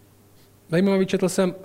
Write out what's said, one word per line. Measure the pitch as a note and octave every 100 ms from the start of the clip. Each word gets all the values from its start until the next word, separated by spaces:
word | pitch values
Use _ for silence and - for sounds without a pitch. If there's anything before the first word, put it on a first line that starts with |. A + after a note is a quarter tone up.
| _ _ _ - - _ -
Zajímavý, | E3 G3 G3 F#3+
četl | F#3+ F#3
jsem, | F#3 F#3 F#3